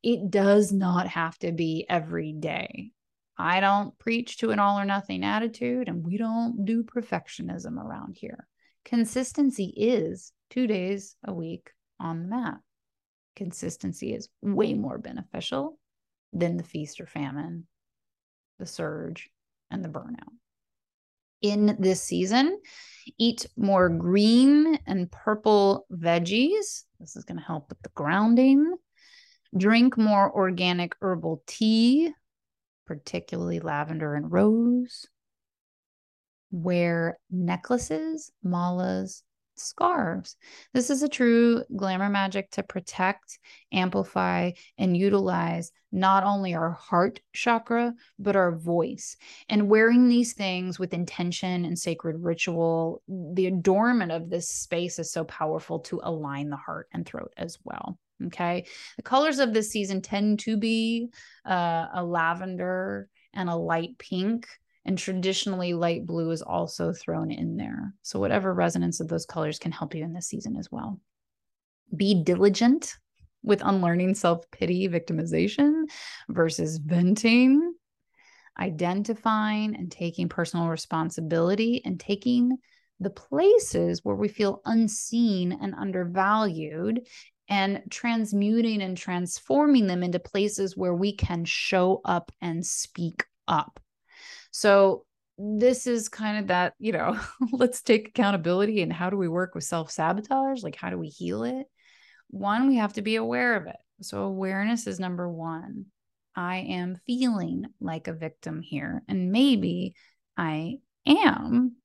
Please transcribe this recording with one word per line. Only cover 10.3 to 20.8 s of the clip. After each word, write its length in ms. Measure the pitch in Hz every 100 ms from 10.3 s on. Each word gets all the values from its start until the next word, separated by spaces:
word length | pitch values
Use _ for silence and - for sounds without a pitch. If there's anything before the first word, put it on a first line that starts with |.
| _ _
two 180 | 247 247
days 500 | 202 180 202 196 _
a 80 | -
week 380 | 175 165 175 - _ _ _
on 220 | 165 165
the 60 | 175
mat. 300 | 240 233 - _ _ _ _ _ _ _
Consistency 800 | - 185 - - - 190 175 -
is 160 | - - _
way 320 | 208 202 214
more 240 | 220 - -
beneficial 800 | - - - - - 262 294 311 _ _ _ _ _
than 240 | 170 170
the 80 | 175
feast 380 | 165 156 151 -
or 60 | -
famine, 600 | - 139 139 160 170 170 _ _ _ _ _ _ _ _ _
the 60 |
surge, 640 | 180 - 156 156 170 170 - _ _ _ _
and 140 | 190
the 60 | 165
burnout. 440 | 151 - - - 240 _ _ _ _